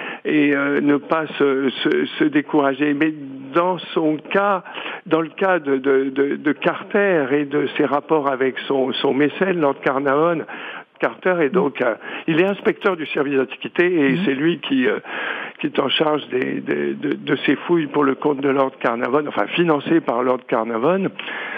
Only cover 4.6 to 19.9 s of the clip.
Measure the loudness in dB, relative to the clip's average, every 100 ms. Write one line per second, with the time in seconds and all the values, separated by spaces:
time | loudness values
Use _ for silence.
4.6 | -4 -12 -12 -10 -2 0 0 0 2 2
5.6 | 2 0 4 2 2 0 0 0 -2 0
6.6 | -2 -2 -2 0 2 2 2 0 0 -2
7.6 | -2 0 0 0 0 0 0 0 0 -2
8.6 | -2 0 0 0 0 2 2 2 0 2
9.6 | 0 0 -2 0 2 2 2 0 -6 -12
10.6 | -12 -14 -14 -4 -4 -2 0 2 2 2
11.6 | 0 0 -2 -2 -8 -8 0 2 2 2
12.6 | -2 0 0 -2 -4 -2 0 2 0 -4
13.6 | -6 2 2 4 4 4 2 2 0 0
14.6 | 0 2 2 0 -4 -8 -6 -8 -10 -6
15.6 | -4 0 0 2 2 0 -2 -2 -2 -4
16.6 | -2 -2 -2 -2 -4 -4 -2 -2 0 0
17.6 | 0 0 0 0 2 2 0 0 0 2
18.6 | 0 0 -2 -2 0 0 0 -4 -2 0
19.6 | 2 2 2